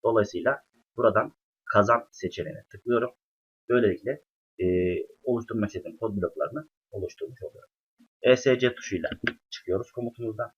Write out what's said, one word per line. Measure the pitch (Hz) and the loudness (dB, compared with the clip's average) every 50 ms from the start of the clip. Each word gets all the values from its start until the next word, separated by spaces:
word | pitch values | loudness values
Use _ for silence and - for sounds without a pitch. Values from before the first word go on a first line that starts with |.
| - | 2
Dolayısıyla | 113 113 113 104 104 - 87 85 123 143 - _ _ _ _ _ _ _ | 4 4 4 2 2 -2 0 0 0 0 0 _ _ _ _ _ _ _
buradan | - 120 113 98 110 - - _ _ _ _ _ _ _ | 2 2 4 4 4 0 0 _ _ _ _ _ _ _
kazan | - - 110 101 104 120 117 - _ | 2 4 4 6 6 4 2 0 _
seçeneğine | _ - - 90 - - 80 78 73 - - _ | _ -8 -8 -8 -6 -6 -8 -8 -10 -14 -18 _
tıklıyorum. | - 101 _ 120 120 117 120 120 - _ _ _ _ _ _ _ _ _ _ _ | -20 -12 _ 0 0 2 0 -2 -6 _ _ _ _ _ _ _ _ _ _ _
Böylelikle, | 120 123 117 101 - - - 117 143 156 _ _ _ _ _ _ _ _ | 2 4 4 4 2 0 -4 -6 -6 -6 _ _ _ _ _ _ _ _
e, | 95 90 90 90 90 90 90 80 - - - _ _ | 0 2 2 2 2 0 0 -2 -6 -8 -14 _ _
oluşturmak | - 123 117 113 - 113 113 107 101 | -2 -2 -2 -2 -4 -4 -2 -2 -2
istediğim | - - - - - - | -4 -8 -10 -10 -12 -6
kod | 113 110 101 101 | -6 -4 -4 -2
bloklarını | 90 82 - - 80 - 117 151 156 _ _ _ _ _ | -4 -4 -2 -4 -6 -4 -4 -10 -12 _ _ _ _ _
oluşturmuş | - 101 - - - - - - 131 - 95 | -10 -8 -8 -8 -8 -10 -12 -12 -12 -14 -16
oluyorum. | - _ - - _ _ _ _ _ _ _ _ _ _ _ | -16 _ -16 -20 _ _ _ _ _ _ _ _ _ _ _
E | - 120 127 | 4 4 4
S | 127 - 135 127 123 | 4 4 2 2 4
C | 127 123 120 | 2 0 0
tuşuyla | - - - 101 87 80 - - - - - - _ _ _ | -2 -10 -6 -6 -4 -4 -6 -8 -4 -6 -6 -6 _ _ _
çıkıyoruz | - - _ - 90 95 - _ | -20 -14 _ -4 -4 -4 -4 _
komutumuzdan. | _ - 120 117 117 - 120 110 107 110 117 113 _ | _ -8 -8 -8 -8 -8 -8 -8 -6 -8 -10 -10 _